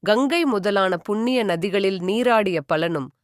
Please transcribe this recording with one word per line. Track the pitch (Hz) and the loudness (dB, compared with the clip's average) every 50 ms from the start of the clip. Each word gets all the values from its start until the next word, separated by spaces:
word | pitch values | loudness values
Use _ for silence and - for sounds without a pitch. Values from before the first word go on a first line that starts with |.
| - | 2
கங்கை | 190 208 233 269 277 320 349 339 | 2 2 2 2 2 2 2 2
முதலான | 285 240 202 175 208 202 196 190 190 180 | 2 0 0 0 0 0 2 2 0 0
புண்ணிய | 170 - - 208 214 226 247 254 254 220 | -4 -4 -4 -4 -2 0 0 0 0 0
நதிகளில் | 196 175 165 165 202 180 202 196 190 196 185 | 0 -2 -2 -2 -2 -2 0 0 0 -2 -2
நீராடிய | 175 180 202 226 247 247 233 220 208 196 180 160 | -2 -2 -2 0 2 2 2 2 2 0 -2 -4
பலனும் | 143 _ 170 156 165 170 170 151 135 127 _ _ | -2 _ -2 -2 -2 -2 -2 -4 -6 -8 _ _